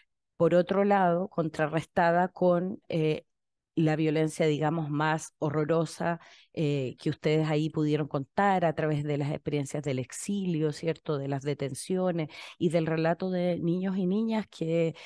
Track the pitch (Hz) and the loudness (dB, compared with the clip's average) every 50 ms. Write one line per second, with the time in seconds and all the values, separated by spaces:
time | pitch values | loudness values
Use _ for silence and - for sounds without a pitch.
0 | _ _ _ _ _ _ _ - 170 160 165 180 175 - 190 196 202 202 202 196 | _ _ _ _ _ _ _ 0 2 4 6 4 4 4 2 2 4 4 4 4
1 | 185 175 170 175 190 - - - 160 160 - - 156 147 160 165 - - _ 196 | 4 4 4 2 0 -2 -4 -4 -4 -2 -2 -2 -2 0 0 -2 -4 -2 _ 2
2 | 175 170 170 175 180 185 - - 180 180 175 175 180 185 208 - - _ - 160 | 4 4 4 4 2 0 0 2 4 4 4 4 2 -2 -6 -8 -8 _ -2 0
3 | 156 156 151 - - _ _ _ _ _ _ _ _ _ _ - 160 156 156 151 | 0 0 0 -2 -4 _ _ _ _ _ _ _ _ _ _ 0 2 2 2 2
4 | 160 156 151 156 156 156 - - 165 156 151 139 156 151 165 165 156 147 147 147 | 0 0 2 2 0 0 0 0 2 2 2 2 0 0 0 -2 -2 -2 -2 0
5 | 156 156 156 160 - - - _ 147 151 139 156 156 151 160 165 165 156 - - | 0 0 0 -2 -4 -10 -8 _ -4 -2 0 0 0 2 2 0 0 -2 -4 -4
6 | - 170 170 165 - - - - - _ - - 160 147 143 139 131 120 - - | -4 -4 -4 -4 -8 -16 -20 -20 -20 _ -6 -2 -2 0 0 0 -2 -4 -6 -4
7 | - 156 139 - - 156 151 160 156 156 156 151 156 160 - 165 151 151 151 151 | -4 -4 -4 -2 0 2 2 2 2 2 0 0 0 -2 -2 -2 0 0 0 0
8 | 151 143 - 143 135 - _ - 202 202 190 185 175 160 147 - 156 151 151 147 | 0 -2 -4 -6 -6 -4 _ 2 2 2 4 2 2 0 0 0 -2 0 -2 -2
9 | 147 151 147 139 143 143 - 139 - - 147 143 139 139 - 147 - 151 127 131 | -2 -2 -2 -2 -2 -2 -4 -4 -4 -4 -2 -2 -4 -4 -4 -6 -4 -2 -4 -4
10 | 127 - - - - - 202 202 190 180 165 151 156 151 147 - - 160 156 - | -4 -6 -10 -10 -6 -6 -4 -2 -2 -2 -2 0 0 -2 -2 -4 -4 -4 -6 -4
11 | _ - 151 139 139 139 143 135 131 147 143 - 139 135 135 - - - 190 185 | _ -4 -4 -4 -2 -2 -4 -4 -2 -4 -4 -4 -4 -6 -6 -8 -6 -4 -2 0
12 | 185 185 175 170 156 - - - - - - - - 175 147 170 160 160 160 160 | 0 0 0 -2 -4 -4 -8 -14 -18 -18 -6 -2 0 2 2 2 0 0 0 0
13 | 160 165 175 - 190 185 185 180 175 180 175 - 156 170 170 185 185 196 185 196 | 2 0 0 0 -2 -2 -2 0 0 0 0 0 0 0 0 0 -2 -2 -2 0
14 | 185 180 190 214 226 226 220 220 196 - - - 165 160 165 170 165 165 151 - | 0 0 0 0 0 0 -2 -4 -4 -6 -8 -6 -4 -2 0 0 0 0 -2 -6
15 | - | -14